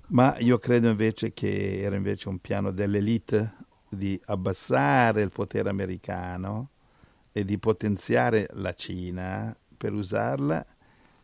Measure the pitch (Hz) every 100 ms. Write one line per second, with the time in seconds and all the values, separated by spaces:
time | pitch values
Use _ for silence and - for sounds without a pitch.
0 | - 127 131 - 117 123 - 120 117 104
1 | 110 107 110 - 104 101 98 98 101 98
2 | 98 98 101 92 - 101 101 95 101 101
3 | 104 113 - 107 110 - - _ - 98
4 | 98 95 - 98 92 95 - 127 143 135
5 | 120 107 101 - 101 104 101 98 92 92
6 | - 92 90 90 95 107 139 _ _ _
7 | _ _ _ 107 98 101 110 107 110 98
8 | - 120 123 110 98 - 95 90 - 92
9 | 90 90 92 101 110 110 _ - 113 104
10 | 95 110 113 139 143 160 - _ _ _
11 | _ _